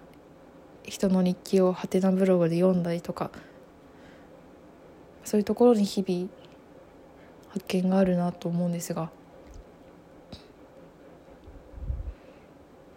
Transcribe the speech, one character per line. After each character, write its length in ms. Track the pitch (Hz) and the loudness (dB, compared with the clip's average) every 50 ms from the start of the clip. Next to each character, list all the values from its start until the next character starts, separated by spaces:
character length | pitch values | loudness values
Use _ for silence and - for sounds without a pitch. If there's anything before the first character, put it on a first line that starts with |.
| - - - - - - - - - - - - - - - - - | -6 -12 -20 -20 -20 -20 -20 -20 -20 -20 -20 -20 -20 -20 -20 -20 -18
人 260 | - - - - 196 | -16 -6 -2 0 2
の 120 | 185 185 | 2 2
日 160 | 185 180 180 - - | 2 2 0 -2 -2
記 180 | - - 190 | 0 2 4
を 100 | 185 185 | 4 4
ハ 160 | 185 - - - | 2 -2 -4 -2
テ 120 | - 190 | -2 0
ナ 120 | 185 190 | 2 2
ブ 140 | 185 185 190 | 2 2 4
ロ 140 | 190 185 175 | 4 4 4
グ 100 | 170 165 | 2 2
で 60 | 165 | 2
読 200 | 170 180 185 185 | 2 2 2 2
ん 60 | 180 | 2
だ 100 | 170 175 | 0 -2
り 100 | 170 175 | -4 -6
と 120 | - - 170 | -6 -8 -8
か、 160 | - 156 - - - - - - - - - - - - - - - - - - - - - - - - - - - - - - - - - - - - - - - - | -8 -8 -10 -10 -14 -20 -20 -20 -20 -20 -20 -20 -20 -20 -20 -20 -20 -20 -20 -20 -20 -20 -20 -20 -20 -20 -20 -20 -20 -20 -20 -20 -20 -20 -20 -20 -20 -20 -20 -20 -20 -6
そ 140 | - - 208 | -2 -2 0
う 20 | |
い 20 | |
う 20 | 202 | 0
と 100 | - 214 | 0 2
こ 120 | - 240 | 4 6
ろ 80 | 247 240 | 6 6
に 100 | 214 202 | 6 2
日 180 | 196 - 208 190 - | 0 -2 -2 -2 -2
々 220 | 180 175 180 196 - - - - - - - - - - - - - - - - - - - - - - - - | -2 -4 -4 -6 -10 -16 -20 -20 -20 -20 -20 -20 -20 -20 -20 -20 -20 -20 -20 -20 -20 -20 -20 -20 -20 -20 -20 -14
発 160 | - 196 - - | -12 -12 -6 -4
見 220 | - 185 180 185 | -2 -2 0 2
が 100 | 185 190 | 2 2
あ 40 | 196 | 2
る 140 | 180 180 175 | 2 2 0
な 140 | 175 175 | 0 -2
と 180 | 175 - - 170 | -4 -6 -6 -4
思 160 | 170 175 175 | -4 -2 -2
う 40 | 175 | -2
ん 20 | |
で 80 | 170 170 | -4 -4
す 160 | 170 - 170 | -6 -6 -6
が、 160 | 165 165 170 - - - - - - - - - - - - - - - - - - - - - - - - - - - - - - - - - - - - - - - - - - - - - - - - - - - - - - - - - - - - - - - - - - - - - - - - - - - - - | -6 -8 -8 -10 -16 -20 -20 -20 -20 -20 -20 -20 -20 -20 -20 -20 -20 -20 -20 -20 -20 -20 -20 -20 -20 -20 -20 -20 -20 -20 -20 -20 -20 -20 -20 -20 -20 -20 -20 -20 -20 -20 -20 -20 -20 -20 -20 -20 -20 -20 -20 -20 -20 -20 -20 -16 -10 -8 -8 -8 -8 -8 -12 -14 -16 -18 -20 -20 -20 -20 -20 -20 -20 -20 -20 -20 -20 -20 -20 -20